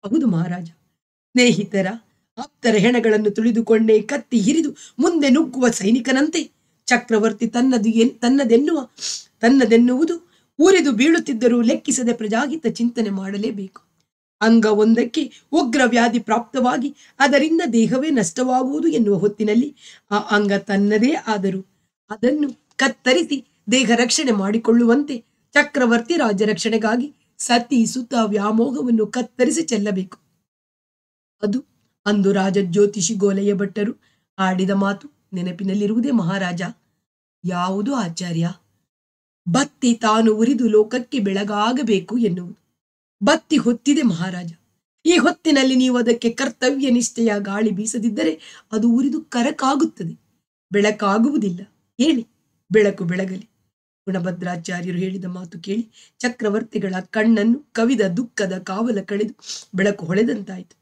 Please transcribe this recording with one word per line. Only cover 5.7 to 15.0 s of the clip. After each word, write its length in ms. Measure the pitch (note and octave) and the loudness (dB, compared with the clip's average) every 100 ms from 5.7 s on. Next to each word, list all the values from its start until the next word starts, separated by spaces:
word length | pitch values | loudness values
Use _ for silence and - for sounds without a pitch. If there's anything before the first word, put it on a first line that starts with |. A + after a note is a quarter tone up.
| A#3 G3 B3 C4+ C4+ D#4 E4 - _ _ _ - | 2 0 0 0 0 0 -2 -8 _ _ _ -2
ಚಕ್ರವರ್ತಿ 640 | A#3+ - A3 A3 G#3 A#3 | -2 0 0 0 -2 -4
ತನ್ನದು 420 | B3 C4 B3 G#3+ | 0 2 2 2
ಎನ್-, 300 | A3+ A#3 - | 2 2 2
ತನ್ನದೆನ್ನುವ, 680 | A#3+ C#4 B3 A#3 D4+ D#4+ B3 - - - - _ | 0 2 4 4 4 -2 -6 -12 -12 -12 -16 _
ತನ್ನದೆನ್ನುವುದು 880 | A#3 C#4 A3+ A3+ A#3+ B3+ E4 E4+ _ _ _ - | 4 4 6 6 4 2 0 -2 _ _ _ 2
ಉರಿದು 320 | F4 G4 C#4+ | 4 6 2
ಬೀಳುತ್ತಿದ್ದರೂ 720 | G#3+ C#4+ E4 - A3+ A#3+ A#3+ | 2 2 2 0 0 2 2
ಲೆಕ್ಕಿಸದೆ 520 | A3+ C4 - B3 A#3+ | 2 0 -2 -2 -2
ಪ್ರಜಾಹಿತ 540 | A#3 G#3+ A3+ C#4 D#4+ A#3 | -2 -2 -2 -2 -4 -4
ಚಿಂತನೆ 420 | - A#3+ A#3 G#3+ | -2 -4 -2 -4
ಮಾಡಲೇಬೇಕು. 720 | G3 F#3+ G3+ A3+ G#3 F#3+ - _ _ _ _ _ _ | -4 -6 -6 -6 -8 -12 -16 _ _ _ _ _ _
ಅಂಗ 240 | A3 A3+ G#3+ | 4 6 6
ಒಂದಕ್ಕೆ 680 | G#3 G#3+ A#3 | 4 4 4